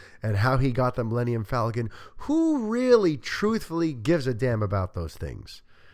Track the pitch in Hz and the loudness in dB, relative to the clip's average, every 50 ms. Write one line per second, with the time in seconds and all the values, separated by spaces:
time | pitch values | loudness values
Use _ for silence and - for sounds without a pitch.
0 | - - - - - 110 104 98 110 131 131 131 127 135 120 131 127 123 - - | -20 -20 -16 -8 -4 -2 0 2 2 4 4 4 2 0 2 0 0 0 0 -2
1 | 120 113 113 120 123 120 120 113 107 - 135 120 110 117 113 120 117 110 - - | -2 -2 -2 -2 0 0 -2 -2 -2 -2 -2 -2 -2 -2 -2 -2 -4 -6 -8 -12
2 | - - - - - - 294 330 320 320 311 277 220 214 226 240 254 254 247 226 | -18 -16 -14 -10 -4 0 2 2 4 2 2 0 0 0 0 0 4 6 6 6
3 | 202 170 151 139 - - - - 202 208 226 214 - - 165 170 170 160 147 120 | 6 4 2 0 -4 -8 -4 0 0 2 2 0 -2 -4 -2 -2 0 0 -2 -2
4 | 104 139 170 165 127 131 127 101 131 127 117 110 107 98 101 98 92 92 - 90 | 0 2 2 2 2 0 -2 0 0 0 0 0 0 0 0 -2 -2 -2 -4 -6
5 | 85 76 - - - 71 58 50 - - - - - - - - - - | -8 -8 -8 -10 -10 -10 -10 -12 -14 -16 -20 -20 -20 -20 -20 -20 -20 -20